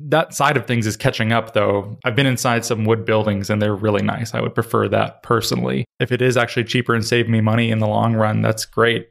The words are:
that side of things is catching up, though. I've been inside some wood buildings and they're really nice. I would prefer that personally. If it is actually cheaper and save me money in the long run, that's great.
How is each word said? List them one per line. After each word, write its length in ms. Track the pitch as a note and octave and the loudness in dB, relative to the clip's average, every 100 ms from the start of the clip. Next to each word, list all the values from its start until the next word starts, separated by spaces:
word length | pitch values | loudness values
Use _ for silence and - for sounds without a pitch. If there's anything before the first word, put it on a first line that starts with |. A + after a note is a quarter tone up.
| D3 | -2
that 260 | D3+ D#3+ | 0 0
side 220 | - C#3+ C#3 | 0 0 0
of 100 | G#2+ | 0
things 200 | A#2+ G#2+ | -2 0
is 100 | G2+ | -2
catching 360 | C3+ - A2 | -2 0 0
up, 200 | A#2 A2 | 0 0
though. 440 | - G#2 G2+ G2+ A2 | 0 2 0 -2 -8
I've 120 | - G#2+ | -4 0
been 100 | C#3 | 0
inside 380 | B2 C3 A#2 | 0 0 0
some 200 | A2+ A2+ | 0 -2
wood 200 | A2 A2+ | 0 0
buildings 460 | G#2+ A2 G#2+ G2+ G2 | 2 0 2 0 0
and 120 | G#2+ | 0
they're 120 | G#2 | 0
really 280 | G2+ G#2+ G2+ | 0 0 0
nice. 320 | G#2 G#2 A#2 | 0 -2 -4
I 60 | A#2+ | -4
would 140 | A#2 | -4
prefer 340 | A2+ A2 A2+ G#2 | -2 0 0 2
that 340 | G#2 G#2+ - | 2 0 -4
personally. 640 | - A#2 - - B2 C3 B2 - | -2 0 0 -2 -2 -4 -6 -6
If 100 | C3 | -2
it 80 | B2 | 0
is 140 | B2+ B2 | 2 2
actually 280 | A#2 - | 0 -2
cheaper 300 | A2 B2+ A#2+ | -2 -2 0
and 100 | A#2 | 0
save 240 | A2 A#2+ A2 | 0 0 2
me 120 | A2+ | 2
money 300 | G#2+ A2+ A#2 | 2 2 2
in 80 | A2 | 0
the 80 | G#2+ | 0
long 280 | G#2+ A2+ | 0 0
run, 280 | A2+ A2 A2 | 2 0 0
that's 220 | A2 A2 | 0 -2
great. 440 | - - A#2 A#2 - | -4 0 2 2 -4